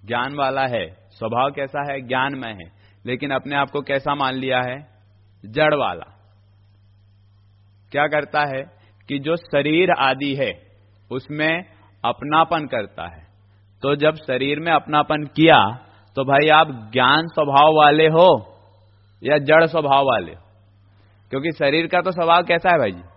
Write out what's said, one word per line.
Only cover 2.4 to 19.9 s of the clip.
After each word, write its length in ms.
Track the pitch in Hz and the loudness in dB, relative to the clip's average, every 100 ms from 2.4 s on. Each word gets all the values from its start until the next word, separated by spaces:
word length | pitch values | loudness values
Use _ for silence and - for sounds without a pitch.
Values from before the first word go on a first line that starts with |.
| 120 | -12
है, 340 | 104 85 _ _ _ 120 | -14 -18 _ _ _ -8
लेकिन 260 | 123 143 | -8 -4
अपने 240 | 135 143 143 | -6 -4 -4
आप 140 | 139 | -2
को 120 | 147 | -6
कैसा 340 | 139 139 143 143 | -4 -4 -2 -4
मान 200 | 131 131 | -4 -4
लिया 260 | 131 127 | -4 -2
है? 260 | 127 131 151 _ _ _ _ _ 101 | -4 -8 -16 _ _ _ _ _ -10
जड़ 280 | 120 156 | 0 0
वाला। 320 | 151 113 87 - _ _ _ _ _ _ _ _ _ _ _ _ _ _ _ _ _ _ | 2 -2 -6 -14 _ _ _ _ _ _ _ _ _ _ _ _ _ _ _ _ _ _
क्या 160 | 139 147 | -4 -2
करता 320 | 151 143 151 | -2 -2 -4
है 240 | 147 131 135 _ _ _ - | -4 -6 -10 _ _ _ -10
कि 120 | 143 | -8
जो 160 | 139 170 | -4 -6
शरीर 560 | - 143 143 160 185 | -2 -2 0 2 2
आदि 440 | 151 135 131 139 139 | 2 0 0 -4 -4
है 160 | 123 90 _ _ _ _ _ | -4 -6 _ _ _ _ _
उसमें 520 | 127 - 151 156 165 185 _ _ _ 120 | -12 -10 -4 -2 -4 -8 _ _ _ -6
अपनापन 600 | - 147 156 165 165 143 | -6 -2 0 2 -2 -4
करता 380 | 120 101 - 85 82 | -8 -8 -12 -14 -16
है, 80 | 80 _ _ _ _ _ | -20 _ _ _ _ _
तो 140 | 135 147 | -4 0
जब 200 | 151 156 | 0 -2
शरीर 440 | - 127 139 147 | -6 -4 -2 -4
में 120 | 165 | 0
अपनापन 520 | 156 - 151 147 151 147 | -2 0 -2 0 -4 -6
किया 460 | - 160 143 101 123 - _ _ - | 2 6 6 4 -4 -18 _ _ -6
तो 80 | |
भाई 260 | 131 139 156 | 0 2 6
आप 400 | 151 160 127 107 | 4 4 -2 -6
ज्ञान 340 | 120 127 147 165 | 0 2 2 0
स्वभाव 480 | - 147 139 151 156 | -4 2 6 6 6
वाले 320 | 147 151 156 | 4 6 4
हो 520 | 160 185 139 - - _ _ _ _ _ _ | 6 6 4 -2 -20 _ _ _ _ _ _
या 140 | 120 147 | -2 -2
जड़ 280 | 139 156 165 | 4 4 4
स्वभाव 400 | 165 147 | 0 0